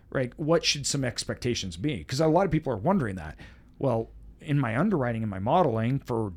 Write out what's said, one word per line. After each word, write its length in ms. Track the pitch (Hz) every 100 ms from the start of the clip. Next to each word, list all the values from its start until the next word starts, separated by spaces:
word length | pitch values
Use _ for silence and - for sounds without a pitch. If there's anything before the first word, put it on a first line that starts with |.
| -
right? 240 | 143 123 -
What 300 | 151 165 -
should 200 | 147 135
some 200 | 143 127
expectations 720 | - - 113 123 117 95 82
be? 260 | 135 117
'Cause 160 | 76 131
a 80 | 160
lot 160 | 160
of 80 | 196
people 220 | 160 151
are 40 | 110
wondering 380 | 113 196 117 95
that. 220 | 78 - - - - -
Well, 300 | 139 113 117 - - - 156
in 140 | 143
my 180 | 127 110
underwriting 460 | 202 180 123 113
and 60 | 110
my 80 | 95
modeling 600 | 104 143 165 110 113 135
for 340 | - 117 110